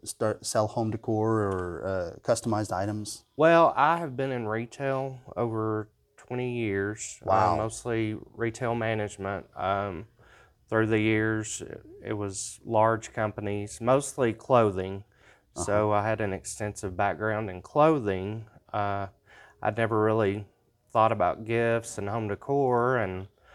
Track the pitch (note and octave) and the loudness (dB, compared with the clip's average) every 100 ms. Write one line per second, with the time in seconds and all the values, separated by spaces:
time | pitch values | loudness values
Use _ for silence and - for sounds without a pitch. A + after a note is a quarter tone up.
0 | - - A2 - - A2+ G#2+ A#2+ A2+ G#2+ | -12 -2 -2 -2 -2 0 0 0 -2 -4
1 | - G#2+ A2 A2 G2+ F#2 F2+ E2+ F#2+ F#2+ | -2 0 2 2 2 0 -4 -4 -4 -4
2 | E2+ - - A2+ A#2 G#2+ G#2 F#2 G2+ G#2+ | -4 -6 0 0 0 -2 0 -2 -2 -4
3 | G#2 - _ - D#3+ E3 E3 - D3 E3+ | -8 -12 _ 2 6 8 6 4 2 2
4 | D#3+ B2 C3+ B2 G#2+ A2 A#2 - C#3 C3+ | -2 -4 -4 -2 -2 -4 -4 -6 -4 -2
5 | C3+ B2+ - - A#2 A2 A2 G#2+ G#2+ _ | -4 -10 -10 -4 -2 0 0 -2 -4 _
6 | _ _ - B2 B2 A#2+ A2 G2 G2+ G#2+ | _ _ -8 -4 -4 -2 -2 0 -2 -4
7 | - - - F#2+ F#2 F2 A2 - B2 A2+ | -10 -8 0 4 4 2 -2 -6 -4 -2
8 | A2 G#2+ - - A2+ A2 A#2+ A#2 A2 A2 | -2 -4 -10 -6 -4 -2 -4 -2 0 -2
9 | G#2 - G2 G2 - - F#2 G2 G2+ E2 | -4 -6 -6 -6 -8 -4 0 0 -2 -6
10 | - _ - - - _ - A2+ A2 A2 | -12 _ -20 -20 -20 _ -2 2 2 2
11 | A2 A2 A2 A2 G#2+ - - - - G4+ | 2 2 2 -2 -4 -10 -12 -14 -18 -14
12 | G2+ G#2+ G2+ F#2+ - - G#2+ A2 A2 A2 | -8 -6 -6 -8 -12 -12 0 4 4 4
13 | - - G#2+ A2 G#2 G#2 G#2 - A#2 C3+ | -2 -4 -4 -2 -4 -4 -6 -4 2 2
14 | - - A#2+ A2 - B2 G#2+ F#2 F#2+ G2 | 2 0 0 0 2 4 6 2 -4 -6
15 | - _ - _ _ - F#2 G#2 G#2+ G#2 | -12 _ -20 _ _ -8 0 2 4 2
16 | G#2+ A2 G2+ F#2+ - - G#2+ G2+ G2+ F2+ | 2 0 -2 -4 -8 -6 -6 -6 -6 0
17 | G2+ D#2+ G#2+ G#2+ G#2+ F2+ - D3 D#3 D3+ | 0 0 -2 -2 -4 -8 -4 4 4 4
18 | G2+ F#2 G2 A2 A2 - _ G#2+ G2+ G2 | 0 -2 -4 -8 -12 -20 _ -4 -2 -4
19 | G2 - _ - - - G#2 G#2+ A2 A2 | -6 -12 _ -20 -20 -4 -2 0 2 4
20 | A2 A2 G2+ G#2 G2+ _ _ _ _ A#2 | 4 4 2 0 -6 _ _ _ _ 2
21 | A2 G#2+ F2 - A2 A#2 A#2 A#2 A2+ - | 4 4 0 0 -2 0 2 0 -2 -8
22 | G2+ A2+ G#2+ G2+ - C#3 C3 A#2+ B2 B2+ | -6 -4 -4 -4 -2 0 2 2 2 2
23 | G2 F#2 G2 _ _ | 0 -4 -10 _ _